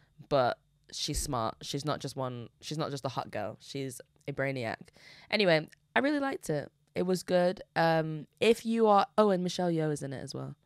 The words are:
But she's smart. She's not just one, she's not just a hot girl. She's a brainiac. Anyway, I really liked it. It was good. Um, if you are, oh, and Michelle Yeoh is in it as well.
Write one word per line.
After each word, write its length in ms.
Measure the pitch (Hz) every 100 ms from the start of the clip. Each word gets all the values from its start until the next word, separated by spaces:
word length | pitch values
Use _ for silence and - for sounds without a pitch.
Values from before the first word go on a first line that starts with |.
| _ - -
But 300 | 143 123 - _ _ -
she's 280 | - - 143
smart. 360 | - 127 113 -
She's 220 | - 143
not 160 | 139 -
just 160 | 139 139
one, 320 | 127 123 117 _
she's 180 | - 151
not 120 | 147
just 140 | 139
a 40 | 135
hot 220 | 120 -
girl. 260 | - 101 -
She's 400 | - 139 135 117 - _ -
a 40 |
brainiac. 440 | 135 135 135 113 - - - - - -
Anyway, 380 | 214 196 160 156 - _ 226
I 40 |
really 200 | 262 294
liked 300 | 277 - -
it. 200 | 151 - _ _
It 80 | - 180
was 160 | 185
good. 400 | - 180 180 196 - -
Um, 500 | 165 160 160 156 143 -
if 260 | 202 233 226
you 200 | 226 220
are, 180 | 202 - -
oh, 140 | 214
and 120 | 185
Michelle 260 | 180 - 180
Yeoh 220 | 165 156
is 100 | 147
in 100 | 139
it 100 | 135
as 120 | 135
well. 220 | 135 135 139